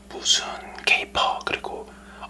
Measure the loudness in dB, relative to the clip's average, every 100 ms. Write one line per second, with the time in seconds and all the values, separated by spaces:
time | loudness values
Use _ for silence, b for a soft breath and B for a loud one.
0 | -12 -2 4 4 2 -6 -10 -2 4 4
1 | 4 2 2 2 0 -2 -2 -6 -10 B
2 | B B